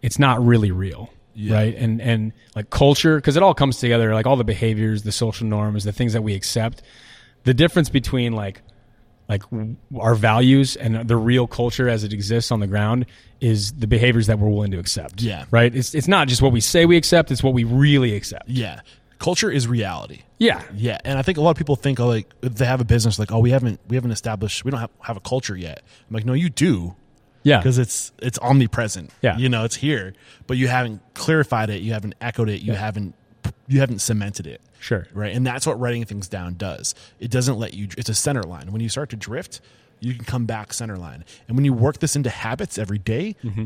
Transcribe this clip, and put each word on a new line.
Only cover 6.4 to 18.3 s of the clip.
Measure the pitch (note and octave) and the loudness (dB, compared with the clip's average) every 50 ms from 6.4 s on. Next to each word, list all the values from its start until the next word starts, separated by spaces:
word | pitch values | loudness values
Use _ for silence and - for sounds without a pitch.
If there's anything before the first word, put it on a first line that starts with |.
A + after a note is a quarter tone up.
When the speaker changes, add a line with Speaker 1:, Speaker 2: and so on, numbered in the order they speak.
| - - - A#2+ A2 A#2 - - - _ - - - - - - - _ _ _ _ | -4 -4 -2 -2 -2 -4 -6 -10 -18 _ -20 -20 -20 -20 -20 -20 -20 _ _ _ _
Speaker 1:
The | B2+ C3 | 2 4
difference | A#2+ D#3+ E3+ - F3+ D#3 - | 6 4 4 4 2 2 2
between, | - C#3 A#2 - - B2+ A#2+ A#2+ A2+ | 2 0 0 0 -2 0 0 0 -2
like, | A2 G2+ G2 F#2+ - - - _ _ _ _ _ _ _ _ _ _ _ | -4 -6 -8 -10 -12 -20 -20 _ _ _ _ _ _ _ _ _ _ _
like, | - G#2 G2 - - | -4 -4 -4 -4 -6
w-, | - A2 A2 A2 A#2 - - _ C3+ A#2+ | -8 -6 -6 -8 -10 -12 -14 _ -10 -2
our | A2 A2+ A#2+ | 2 2 2
values | A2 G#2+ A2+ G#2+ A#2 B2+ B2+ C3+ C3+ C#3 B2+ - | 4 4 4 4 6 6 6 8 6 4 2 -2
and | - - A2+ A2+ A2+ A#2 | -4 -2 -2 -2 -2 0
the | A2+ A#2 | 0 0
real | A#2 A2 A#2 B2 B2+ B2 | 2 4 4 2 2 2
culture | A#2 - - A#2+ A#2+ - - B2+ | 0 -2 -2 -2 -2 0 0 0
as | B2 A#2 G#2+ G#2+ | 0 0 0 -2
it | G#2 G#2+ | -4 -6
exists | G2+ G2+ G2 A2+ A#2 A2 - | -6 -4 -2 0 -2 0 0
on | B2 A2 | -2 -2
the | G2+ | 0
ground | G2 G2 G#2 G#2 G#2+ A#2 B2 B2+ - - - _ - _ _ | 0 0 0 0 0 0 0 -2 -4 -8 -20 _ -20 _ _
is | - A#2+ A2+ G#2 G2+ G#2 - | 0 2 2 2 0 -4 -6
the | - A#2 | -4 0
behaviors | G#2+ G#2+ A2 A#2+ B2 A#2 A#2 A2 | 2 2 4 4 4 4 4 4
that | G#2 A2+ G#2 | 2 2 2
we're | G#2 G#2+ | 2 2
willing | G#2 G#2 G#2 G2+ | 2 0 0 -2
to | F#2+ F2 | -4 -4
accept. | F2 - - - D2+ - E2+ G2 | -4 -4 -6 -6 -8 -10 -8 -4
Speaker 2:
Yeah. | A#2 A2+ G2 D#2+ - - | -4 -4 -4 -6 -4 2
Speaker 1:
Right? | - A#2 A#2 A#2+ A#2+ | 4 6 6 6 4
It's, | C3+ A#2+ - - | 0 -4 -2 -2
it's | D#3 A#2+ | -2 2
not | E3+ G3 F#3 D3 C3 | 4 4 4 4 2
just | B2 A2+ | 2 4
what | C3 C3+ | 4 4
we | A#2+ A#2 | 4 4
say | G#2+ - - E3+ E3+ | 2 2 4 6 6
we | E3 F3 | 8 6
accept, | E3+ D3+ - - E3+ D#3 - | 6 6 6 4 4 4 2
it's | C3+ A#2 - | -2 0 0
what | C#3 B2+ | 2 2
we | B2 A#2 | 2 0
really | A2+ A#2+ C3 C#3 D3 C#3+ C#3 B2+ A#2+ G#2 | 2 4 4 6 6 6 6 4 2 0
accept. | G2+ - - | -4 -6 -8